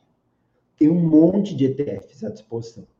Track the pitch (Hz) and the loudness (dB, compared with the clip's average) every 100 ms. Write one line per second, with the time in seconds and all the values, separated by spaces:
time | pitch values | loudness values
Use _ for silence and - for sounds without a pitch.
0 | _ _ _ _ _ _ _ - 151 175 | _ _ _ _ _ _ _ 0 2 2
1 | 165 156 170 202 202 139 131 131 143 101 | 4 4 4 2 -4 -2 -2 -2 -6 -8
2 | - _ 214 - _ 117 - - - | -14 _ -14 -14 _ -12 -12 -18 -20